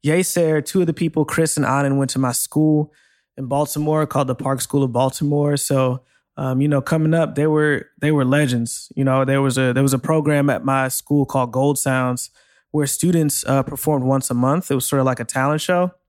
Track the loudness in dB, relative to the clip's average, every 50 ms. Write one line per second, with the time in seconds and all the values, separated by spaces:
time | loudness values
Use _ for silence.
0 | 2 2 2 2 0 0 0 2 2 2 2 0 -2 0 0 0 0 0 0 -2
1 | -2 0 0 0 0 0 2 0 0 0 0 -2 0 0 2 0 2 2 2 0
2 | 0 -2 -2 -2 -2 -2 -2 -4 -6 -2 0 2 2 4 2 2 0 -4 _ _
3 | _ _ _ _ _ _ _ -12 -6 -2 -2 -2 -2 -2 -4 -4 -2 0 0 0
4 | 0 0 0 -2 -2 -2 -4 -4 -2 -4 -2 -4 -4 -2 0 0 0 2 2 2
5 | 0 0 0 -2 -2 0 0 0 0 0 0 -2 -2 0 0 0 2 0 -2 -4
6 | _ _ _ _ _ _ _ -8 -6 -2 0 0 0 2 0 0 0 0 0 0
7 | 2 2 2 2 0 0 0 -2 0 2 2 2 2 2 0 -2 -4 _ _ _
8 | -2 0 2 2 2 2 2 2 2 2 0 -2 -2 -4 -8 -12 -14 -10 -4 -2
9 | 0 0 2 2 2 2 2 2 2 0 0 2 0 2 2 2 2 2 2 0
10 | 0 0 0 0 2 2 2 2 2 2 0 0 -2 0 0 0 0 -2 -4 -8
11 | -4 -2 0 0 0 0 0 -2 -2 0 0 0 0 2 0 0 0 0 0 0
12 | 0 -2 -2 -4 -8 -14 _ _ _ _ _ _ _ _ -2 -2 -2 -2 -2 0
13 | 0 2 2 2 2 0 -2 -2 -2 0 0 0 0 -2 -8 -4 -2 0 0 0
14 | 2 0 0 0 0 -2 -2 0 2 2 0 0 -2 -2 -4 -2 -2 0 0 2
15 | 2 0 0 -2 -6 -6 -2 -2 0 0 0 -2 0 0 0 0 0 -2 -4 _
16 | _